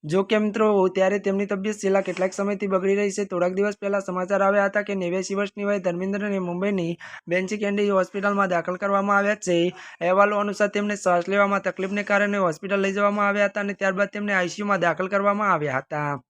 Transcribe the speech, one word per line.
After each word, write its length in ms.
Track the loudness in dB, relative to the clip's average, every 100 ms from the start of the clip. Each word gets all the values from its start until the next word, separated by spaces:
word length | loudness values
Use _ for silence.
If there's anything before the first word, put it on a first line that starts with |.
જો 180 | 0 0
કે 160 | 2 2
મિત્રો, 500 | 2 2 4 4 4
ત્યારે 300 | 4 2 2
તેમની 280 | 0 -2 -2
તબિયત 300 | -2 -4 -2
છેલ્લા 240 | 0 0
કેટલાક 320 | 0 -2 -2
સમયથી 340 | -2 -4 -2 0
બગડી 280 | 0 2
રહી 160 | 0 0
છે. 140 | -2
થોડાક 280 | -4 0 0
દિવસ 240 | 0 -2 -2
પહેલા 220 | -2 -2
સમાચાર 420 | -2 -6 -2 2
આવ્યા 220 | 4 4
હતા 180 | 2 0
કે 120 | -2
નેવ્યાસી 400 | -2 -2 -2 -2
વર્ષની 300 | -2 -4 -4
વયે 140 | -2 0
ધર્મેન્દ્રને 600 | -2 -2 -4 -4 -2 -4
મુંબઈની 580 | -4 -2 -2 -2 -2 -6 -10 -18 -2
બેન્સી 300 | -2 0 -4
કેન્ડી 280 | -2 0 2
હોસ્પિટલમાં 600 | 2 0 -2 -2 0 2
દાખલ 280 | 0 -2 -4
કરવામાં 420 | 0 0 2 2
આવ્યા 160 | 2
છે. 240 | -2 0 2 2 -2 -18 -4
અહેવાલો 340 | 2 4 4 4
અનુસાર 300 | -2 0 0
તેમને 280 | 0 -2 -2
શ્વાસ 320 | 2 2 2
લેવામાં 320 | 2 2 2
તકલીફને 420 | -2 -4 -4 -4
કારણે 360 | 0 2 2 2
હોસ્પિટલ 420 | 0 -2 -2 0
લઈ 120 | 0
જવામાં 360 | 2 0 2 0
આવ્યા 160 | 2
હતા 160 | 0 0
અને 140 | -6
ત્યારબાદ 340 | -2 -2 0 -2
તેમને 240 | -2 -2
આઈ 160 | 0 -2
સી 140 | -4
યુમાં 180 | -2 0
દાખલ 260 | 2 0 -2
કરવામાં 460 | 0 2 2 0
આવ્યા 260 | 0 0 -4
હતા. 340 | -4 -6 -4 -6